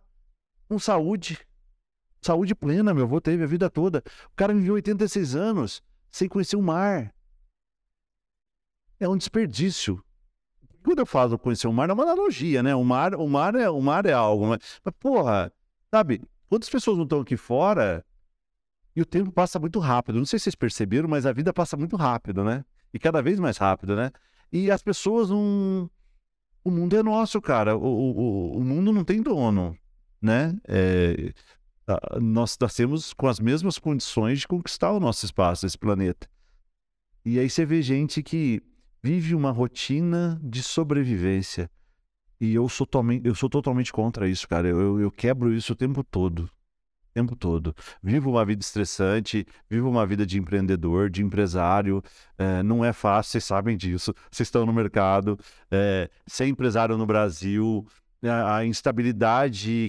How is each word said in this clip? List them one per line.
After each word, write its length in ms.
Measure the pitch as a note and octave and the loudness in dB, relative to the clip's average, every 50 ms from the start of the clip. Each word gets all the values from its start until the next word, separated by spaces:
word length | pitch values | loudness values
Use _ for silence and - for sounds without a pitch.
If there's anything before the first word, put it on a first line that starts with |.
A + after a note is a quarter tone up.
| _ _ _ _ _ _ _ _ _ _ _ _ _ - | _ _ _ _ _ _ _ _ _ _ _ _ _ -6
com 100 | G#3+ G3+ | -6 -4
saúde. 600 | - A3 G3 E3 D#3 E3+ G#3+ F#3+ - - D#3+ - - _ _ _ _ _ _ _ _ _ _ _ _ _ _ _ | 0 0 0 2 2 0 -2 -4 -6 -8 -12 -12 -16 _ _ _ _ _ _ _ _ _ _ _ _ _ _ _
Saúde 340 | - - E3 E3 G3 F3+ G#3 | -2 0 2 2 2 0 -2
plena, 380 | - - C#3+ D3+ G3 G#3+ G#3 F3 | -2 -2 0 2 2 2 2 2
meu 120 | C#3 B2+ | 2 2
avô 160 | A2+ C3 E3 | 2 0 0
teve 240 | - D#3 E3+ E3+ D#3+ | 0 0 0 0 0
a 20 | |
vida 240 | C#3+ E3 E3+ F#3+ E3 | 0 0 0 0 0
toda. 320 | - D3+ E3+ F#3+ E3 C3 - - - - - | 0 0 0 0 0 -2 -4 -6 -16 -20 -20
O 100 | - - | -10 -4
cara 160 | - F#3+ G#3 G#3 | -2 0 2 2
viveu 220 | G#3 F#3 F3+ G#3 | 2 2 2 2
oitenta 300 | G#3 - G3+ G#3+ F#3 G#3+ | 0 0 0 0 0 0
e 40 | F#3+ | 0
seis 260 | - G3+ F3 C3 B2+ | 0 0 -2 0 -2
anos 480 | D3+ G3 A3+ A3 F3 A#2 G2 - - _ _ _ _ _ _ | -2 -2 0 0 -2 -2 -4 -6 -10 _ _ _ _ _ _
sem 180 | - - G#3 F#3+ | -6 -4 -4 -2
conhecer 280 | - G3 F3+ - G3+ | -2 -2 -2 -2 -2
o 60 | G#3 G3 | 0 0
mar. 520 | D#3+ D#3+ F3 G3 G3+ G3 D3+ A#2 G2+ - _ _ _ _ _ _ _ _ _ _ _ _ _ _ _ _ _ _ _ _ _ _ _ _ _ _ _ _ _ _ _ _ _ _ _ _ - | 0 0 0 0 0 0 -2 -4 -8 -12 _ _ _ _ _ _ _ _ _ _ _ _ _ _ _ _ _ _ _ _ _ _ _ _ _ _ _ _ _ _ _ _ _ _ _ _ -6
É 100 | G3+ F3 | -2 -2
um 80 | G3 | -2
desperdício. 840 | F3+ - - - A3+ A3+ D3 G2+ G2+ F3 F#3+ E3+ - - G#2 F#2 F#2 - _ _ _ _ _ _ _ _ _ _ _ _ - _ _ - | -2 -2 -2 -2 0 0 0 -2 -2 -2 -2 -2 -2 -4 -4 -4 -6 -8 _ _ _ _ _ _ _ _ _ _ _ _ -20 _ _ -2
Quando 160 | E4+ F4+ D4 | 0 0 2
eu 60 | B3 | 0
falo 320 | - - C3+ B2+ A#2+ A#2 A2+ | 0 2 2 2 2 2 0
conhecer 280 | - B2 A#2 - - | -2 -2 -2 0 0
o 60 | A#2 A2+ | 0 0
mar, 180 | A#2+ D3 F3 | 0 0 2
é 20 | G3 | 2
uma 120 | A3+ D4+ | 2 2
analogia, 580 | E4+ E4+ F#4 G4+ F#4+ - B2 F3 E3+ C#3+ B2 A#2+ | 2 2 2 0 0 -2 -2 -2 0 0 2 2
né? 120 | C#3 C#3 | 2 2
O 100 | B2+ B2 | 2 2
mar, 300 | B2 B2 C3 D#3 F#3+ G3 | 2 2 2 2 0 0
o 140 | D3+ D#3+ D3 | 0 0 0
mar 260 | C#3 C#3+ D#3 G3 A3+ | 0 2 2 2 0
é, 140 | B3+ A#3 F#3+ | 0 0 0
o 120 | D#3+ C#3 | 0 0
mar 260 | C3 C#3+ D3+ F#3 G3+ | 0 0 2 2 2
é 60 | F#3 C#3 | 2 4
algo, 340 | B2 A2 G#2+ G#2+ G#2 G#2 | 4 4 4 2 2 2
mas, 120 | A2 A#2 - - - - - - | 0 0 -2 -4 -10 -20 -14 -10
mas, 100 | F#3+ - _ | -10 -8 _
porra, 540 | - C#4 C4+ G#3+ D3+ A#2+ G#2 G2 F2 - - _ _ _ _ _ _ _ - | -2 0 2 2 2 2 2 0 0 -2 -6 _ _ _ _ _ _ _ 2
sabe? 300 | A3 G#3+ C#3+ A#2 - - - _ _ _ - | 2 2 2 0 -4 -6 -10 _ _ _ -2
Quantas 200 | G3+ A#3 - - | -2 -2 -2 -2
pessoas 280 | - B3 - A#3 G3+ | -4 -2 0 0 0
não 100 | E3+ D#3+ | 0 0
tão 140 | C3 D#3 C#3+ | 0 0 -2
aqui 160 | C3+ - B2+ | 0 -2 -4
fora 680 | - - - A#2+ C3+ F3 G3+ G#3+ E3 A2 G2 F2 - - _ _ _ _ _ _ _ _ _ _ _ _ _ _ _ _ _ - | -4 -2 -2 0 2 2 2 2 2 2 0 0 -2 -6 _ _ _ _ _ _ _ _ _ _ _ _ _ _ _ _ _ -2
e 80 | D#3+ E3 | -2 -2
o 20 | |
tempo 280 | - - F3 G3 F#3+ - | 0 0 -2 -2 0 0
passa 260 | F3 F3+ F3 - F3 | 0 0 0 0 -2
muito 220 | D3 E3 E3+ G#3+ | -4 -2 -2 0
rápido. 380 | D#3+ C3+ B2 B2 - - A2 A#2 | 0 2 2 2 0 0 0 -2
Não 60 | C#3 | 0
sei 140 | - - A3 | 0 -2 -2
se 60 | - | -2
vocês 100 | G3+ - | -2 -2
perceberam, 540 | - B2+ A2 - - A2 G2 G#2+ C#3 D#3+ D#3+ | -2 -2 -2 -2 -2 -2 0 0 0 0 0
mas 180 | D3+ C#3+ B2 | 0 0 0
a 60 | C3+ A#2 | 0 0
vida 200 | C3 D#3 F#3 - | 0 -2 -2 0
passa 240 | - E3+ - D#3+ | 0 -2 -2 -2
muito 200 | C#3+ D#3 E3+ - | -4 -4 -4 -2
rápido, 480 | F3+ D3+ B2+ A#2+ A#2+ - G#2+ F#2+ G2 G2 | 0 0 0 0 -2 -4 -4 -4 -2 0
né? 200 | A2 A#2 C#3 C#3 _ _ _ _ _ - | 0 -2 -4 -6 _ _ _ _ _ -6
E 40 | B2 | -2
cada 200 | - D#3+ D#3+ D3+ | 0 0 2 2
vez 200 | A#2+ D3+ G3+ G3 | 2 0 0 0
mais 180 | F3 C3 G2+ - | 0 -2 0 2
rápido, 380 | G2 G2 F#2+ - - F#2+ G2+ | 2 2 2 2 0 -2 -2
né? 160 | G#2 B2 C3 - _ _ _ _ _ _ _ | 0 -2 -4 -6 _ _ _ _ _ _ _
E 200 | - E3+ G3 G3 | -4 -2 0 2
as 100 | G3 F#3 | 0 0
pessoas 480 | - G#3 F#3+ - - G3 A3 A#3 A3+ F#3 | 0 -4 -4 -2 -2 0 2 2 2 2
não, 640 | G3+ G#3 G#3 G3+ G3+ G3+ G3 F#3+ F#3+ F#3+ F3 E3+ - _ _ _ _ _ _ _ _ _ _ _ _ _ - | 0 0 0 0 0 0 0 0 -2 -2 -4 -8 -12 _ _ _ _ _ _ _ _ _ _ _ _ _ -4
o 60 | F#3 | -2
mundo 260 | F3 E3+ F3 F3 G3 | 0 0 0 2 2
é 60 | A3 A3 | 2 2
nosso, 380 | A3 G#3+ A3 A3+ - - G#3 - | 2 2 0 0 0 -2 -2 0
cara. 340 | - C3+ A2+ G#2 G#2+ A2 | 0 2 2 2 2 2
O, 60 | G#2+ - | 2 0
o, 360 | C3 B2 G#2+ C3+ C3 - - | 0 0 0 0 0 0 0
o, 400 | B2 A#2+ G2 G2 F2 - - A2 | 0 0 0 -2 -2 -4 -2 -2
o 60 | B2+ | -2
mundo 280 | B2+ C#3 E3 F#3+ G#3+ G#3+ | 0 0 2 2 2 2
não 120 | G3+ E3 | 2 2
tem 160 | - F#3+ A3 | 0 0 0
dono, 560 | A3+ D4+ A3 D3+ B2 A2+ G#2 F#2+ F2+ E2+ E2 - _ _ _ _ _ _ _ _ G#2+ | 0 0 0 2 2 2 2 2 0 -2 -6 -10 _ _ _ _ _ _ _ _ 0
né? 340 | A2 A2+ B2+ D3+ E3 F3 G#3 - | 2 2 2 2 0 -2 -6 -6
É, 680 | - G2 F#2+ F#2 F#2 F#2 F2+ F2 E2+ E2+ - F2 F2+ - - _ _ _ _ _ _ _ _ _ | -2 0 2 2 4 4 4 2 2 0 -2 -4 -8 -10 -14 _ _ _ _ _ _ _ _ _
a, 320 | - F#2+ - - - - A#2+ | -4 -4 -4 -4 -4 -4 -2
nós 360 | A#2 A2 A2 A#2 A#2 G#2+ - - | 0 2 2 2 0 0 0 -2
nascemos 540 | B2+ A2+ - - A#2+ B2+ D3 D#3+ - - - | -2 0 0 2 0 0 0 -2 -6 -8 -6
com 140 | - C3+ | -2 0
as 120 | C3 A2+ G2 | 0 0 0
mesmas 380 | G#2+ A#2 C#3 D#3 F3+ G3+ - | 0 0 0 0 0 -2 -4
condições 640 | - - E3 D3 C3 - - - A#2+ G#2+ A2+ C3+ C#3 | -4 -4 -4 -2 -2 -4 -4 -2 -2 0 0 0 -2
de 80 | - - | -4 -4
conquistar 440 | F3+ F3 F3 - - - D#3+ F3+ G#3+ | -6 -6 -6 -6 -6 -2 0 0 2
o 80 | G3+ | 2
nosso 260 | F3+ A#2+ G#2+ - - | 0 0 0 -2 -4
espaço, 400 | - - - F#2 F2 F2 - - | -4 0 2 2 2 2 0 -2
esse 100 | F#2 - | -6 -6
planeta. 520 | - - G#2 G2+ F#2+ F#2+ F2+ F2 - - - _ _ _ _ _ _ _ _ _ _ _ _ _ _ _ _ _ _ - | -4 -2 0 0 2 0 0 -2 -4 -8 -20 _ _ _ _ _ _ _ _ _ _ _ _ _ _ _ _ _ _ -4
E 140 | A#2 A#2+ B2 | -2 0 0
aí 100 | C3 C3 | 0 0
você 160 | - - E3 | 0 0 0
vê 160 | C#3+ D#3+ E3 C#3+ | 2 2 0 2
gente 400 | B2 C3+ C#3 D3+ C3 - D#3 C#3+ | 2 0 0 0 -2 -2 -4 -6
que 400 | - D#3 E3 D#3 B2+ A2 G2 - _ _ _ _ _ _ _ - | -4 -2 -2 0 0 0 -2 -4 _ _ _ _ _ _ _ -2
vive 340 | B2+ E3+ F3+ D#3+ D#3+ E3+ | -2 0 0 0 0 0
uma 160 | D#3 C#3+ C3+ B2 | 2 2 2 2
rotina 880 | A#2 B2 A#2+ - - - - C3+ D3+ E3+ E3+ E3+ E3+ F3 E3+ E3 D#3+ D3+ | 0 0 -2 -2 -4 -4 -2 0 0 0 2 0 0 0 -2 -2 -4 -6
de 200 | B2 A2+ B2+ B2 | -6 -6 -6 -6
sobrevivência. 1080 | - - E3 D#3+ D3 D3 C#3+ C3+ B2+ A2+ F2+ F2 F#2+ F#2+ F#2+ G2 - - - E2+ - _ _ _ _ _ _ _ _ _ _ _ _ _ - | -4 -2 -2 0 2 2 0 2 0 0 0 2 2 0 0 -2 -4 -6 -8 -8 -8 _ _ _ _ _ _ _ _ _ _ _ _ _ -4
E 140 | A#2 A2 A2 | -2 0 2
eu 140 | A2+ B2 B2 | 2 2 0
sou 180 | - - C3+ | 0 -2 -2
totalmente, 400 | - - C3+ A#2 A#2 A#2+ B2+ A#2+ | 0 0 2 2 2 0 0 0
eu 80 | A#2+ G#2+ | 0 0
sou 120 | - C3+ B2 | 0 0 0
totalmente 440 | - D3 - C#3+ B2 B2+ B2 - - | 0 0 0 0 0 0 -2 -2 -2
contra 360 | A2 A2 A#2 A#2 A2+ G2+ F#2 | -2 -2 -2 0 0 0 0
isso, 200 | F#2 - - - | -2 -2 -4 -2
cara. 180 | F2 E2+ F2 | -2 0 0
Eu, 140 | F2+ F2 E2+ | 2 2 2
eu, 200 | G2 G2+ G2+ G#2 | 2 2 2 0
eu 100 | G2+ G2+ - | 0 -2 -2
quebro 400 | - - B2+ C3+ B2+ A#2+ A#2 A2+ | -2 0 0 0 2 0 0 0
isso 200 | A2+ - - A#2 | 0 -2 -4 -4
o 20 | |
tempo 260 | - C3 C3 C#3 C#3 C3+ | -2 -2 -2 -2 -4 -4
todo. 420 | - - F#2+ F#2 F#2 E2+ E2+ E2+ | -4 -2 0 0 0 -2 -4 -6
O 680 | - - _ _ _ _ _ _ _ _ _ _ _ - | -8 -10 _ _ _ _ _ _ _ _ _ _ _ -4
tempo 220 | A#2 A#2+ A#2+ B2 | -2 -2 -2 -4
todo. 360 | - - F2 E2 E2 E2 D#2+ D2+ - - - - - - | -4 -2 -2 0 0 -2 -4 -8 -10 -14 -20 -18 -8 -2
Vivo 280 | F#2+ A#2+ D3+ C3+ C3+ | 0 0 0 2 2
uma 140 | A#2+ A#2 G#2+ | 2 2 2
vida 160 | G2 G#2+ G2+ | 2 0 -2
estressante, 840 | G2 - - G#2 G2 - - - G2 F#2+ G#2 A2+ G#2 - - G#2+ F#2 - - - _ - | -4 -6 -4 -4 -4 -2 -2 0 0 2 2 0 -2 -2 -4 -4 -4 -6 -10 -20 _ -6
vivo 180 | G#2+ A#2 B2 C3 | -4 -2 0 0
uma 160 | B2 A#2 G#2+ | 2 0 0
vida 220 | F#2 G#2 G2+ G#2 | 0 0 0 -2
de 120 | F2+ F#2+ G2 | 0 -2 -2
empreendedor, 680 | F2+ D#2+ G2+ G2 G2 F#2 F#2+ F2 E2 E2 E2+ F#2 G2+ G2 | -2 0 0 0 2 2 2 2 0 2 2 2 2 0
de 140 | F2 F#2+ G#2 | 0 0 -2
empresário. 800 | F#2+ - G2 G#2 F2+ E2+ F2+ E2+ F2 F#2+ G2+ G2+ G2 G2 G2 - - - - - - - | 0 0 0 0 0 0 0 2 2 2 2 2 0 -2 -2 -4 -8 -16 -20 -20 -14 -6
É, 280 | - F#2+ F#2+ F#2 F#2 G2 | -4 -2 0 0 0 2
não 200 | G#2 A#2 A#2+ A#2 | 2 2 2 2
é 80 | A#2+ A2 | 0 0
fácil, 380 | - - G#2 G2+ G#2+ G#2 - | 0 2 2 2 2 2 0
vocês 140 | - A2+ - | -4 -4 -4
sabem 320 | - G2+ G2 G2+ A#2 A2+ | -2 -2 -2 0 -2 -2
disso. 360 | F#2 F#2+ F#2 F2 F2+ - - G2 - - - | -2 -2 -4 -4 -4 -4 -4 -6 -8 -10 -10
Vocês 200 | - - A#2 - | -6 -6 -4 0
estão 180 | - A#2+ A2+ | 0 0 2
no 60 | A2+ A2+ | 2 2
mercado. 640 | A2+ G#2+ G2+ - G#2+ G2 F#2+ G2 G2+ G2 G#2 G2+ G#2 - - - - _ - | 0 0 0 0 2 2 4 4 2 2 0 -2 -4 -6 -16 -20 -20 _ -2
É, 400 | F#2+ G2 G2+ G2+ F#2+ F#2+ E2+ - _ _ _ | 0 2 2 2 0 0 -2 -4 _ _ _
ser 200 | - - - C3 | -10 -6 -2 -2
empresário 520 | C#3 C3+ - B2+ B2 G#2 A2+ A2+ A2 A2+ A2 | -2 0 0 0 0 2 2 2 2 2 0
no 80 | A2 | 0
Brasil, 800 | G#2 G#2+ G#2+ G#2+ G2+ D#2 - F#2+ G2 G2+ G#2+ A2 A2+ A2 G2+ G#2+ - _ _ _ _ _ _ - | 2 2 2 2 0 -2 -4 -4 -2 0 0 0 0 0 -2 -4 -8 _ _ _ _ _ _ -4
a, 320 | A#2 A#2 A#2 A2 G2+ G#2+ | -2 0 0 0 0 0
a 100 | A2 A2+ | 0 0
instabilidade 1200 | A#2 A2 - - C#3 A#2 A#2 A#2+ B2 A#2 G2+ A2+ A2 A#2 C3 C#3+ C#3 A2 F#2+ G2+ A2 A#2 A#2 A2+ | -2 -2 -2 -2 -2 0 0 0 0 0 2 2 2 4 4 2 0 -2 -4 -4 -2 -2 -2 -2